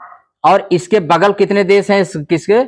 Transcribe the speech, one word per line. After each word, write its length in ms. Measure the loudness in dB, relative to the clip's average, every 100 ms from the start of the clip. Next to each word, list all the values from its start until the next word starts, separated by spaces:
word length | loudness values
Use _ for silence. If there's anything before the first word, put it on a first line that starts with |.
| -20 -20 _ _
और 260 | 0 0 0
इसके 280 | -4 0 -2
बगल 340 | 0 0 0
कितने 300 | 0 0 0
देश 280 | 2 0 2
हैं 100 | -2
इस-, 240 | -2 -6 -4
किसके, 360 | -4 0 -2